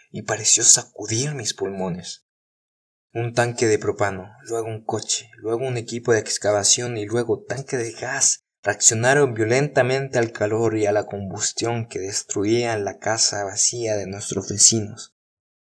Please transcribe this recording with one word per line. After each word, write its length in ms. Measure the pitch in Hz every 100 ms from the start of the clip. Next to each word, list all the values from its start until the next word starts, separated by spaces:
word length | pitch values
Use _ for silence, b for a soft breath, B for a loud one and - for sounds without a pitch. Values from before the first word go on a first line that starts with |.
| B
y 140 | -
pareció 400 | - 107 107 -
sacudir 720 | 110 - - - 104 110 143 143
mis 180 | 110
pulmones. 720 | - 98 98 92 87 - - _ _ _ _ _ _ _ _ _
Un 220 | 117 120 120
tanque 320 | 117 117 117
de 100 | 101
propano, 540 | 107 98 101 95 98 - -
luego 200 | 113 110
un 160 | 110
coche, 460 | - 107 - - - -
luego 300 | 107 117 131
un 100 | 120
equipo 340 | 113 117 120
de 80 | 110
excavación 800 | - - 101 104 98 - 123 113
y 80 | 101
luego 380 | 117 113 101
tanque 340 | - 123 - 131
de 140 | 113
gas 480 | - 123 135 - - _ _
reaccionaron 720 | 98 - - 110 123 143 135
violentamente 840 | 113 110 127 143 139 123 135 135 123
al 140 | 117
calor 420 | - 104 110 113 110
y 100 | 104
a 60 |
la 140 | 104 98
combustión 800 | 101 98 107 - - 113 117 113
que 100 | 98
destruían 840 | 95 104 - 107 101 117 120 110
la 160 | 98 92
casa 460 | 104 113 - 101 101
vacía 500 | 110 - 120 110 104
de 100 | 95
nuestros 440 | 101 - 98 -
vecinos. 640 | 101 - 113 104 110 - _ _ _ _ _ _